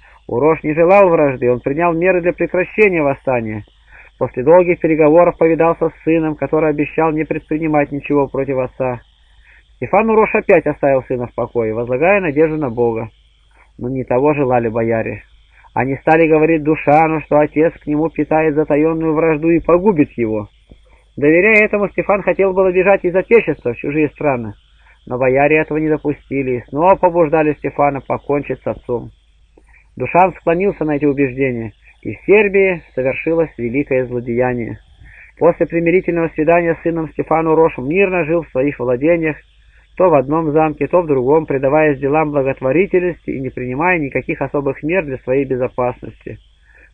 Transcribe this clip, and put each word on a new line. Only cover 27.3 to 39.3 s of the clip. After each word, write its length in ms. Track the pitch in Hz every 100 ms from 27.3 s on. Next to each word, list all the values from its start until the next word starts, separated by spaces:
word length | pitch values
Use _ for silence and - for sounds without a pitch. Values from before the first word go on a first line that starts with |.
| 160 151
Стефана 460 | 143 139 - 143 139
покончить 600 | - 131 - 143 135 127
с 60 | 127
отцом. 440 | 110 - 120 123 - _ _ _ _ _ _ _ -
Душан 360 | 127 170 190
склонился 500 | - 170 170 196 156
на 120 | 156 143
эти 80 | 147
убеждения, 640 | 139 135 131 135 117 113 - _ _
и 120 | 113
в 60 | 107
Сербии 580 | - 208 202 196 190 170 -
совершилось 560 | - 131 123 160 165 156 -
великое 480 | 117 131 143 131 127
злодеяние. 720 | 123 127 120 127 123 117 113 _ - - - - -
После 280 | 165 - 170
примирительного 640 | 165 170 180 180 170 160
свидания 480 | - 156 175 170 160
с 60 |
сыном 280 | 170 165 151
Стефан 360 | - 143 160 160
Урош 300 | 156 160 -
мирно 460 | 127 180 196 180
жил 200 | 151 170
в 60 | 156
своих 280 | 127 143 139
владениях 580 | 123 123 151 170 160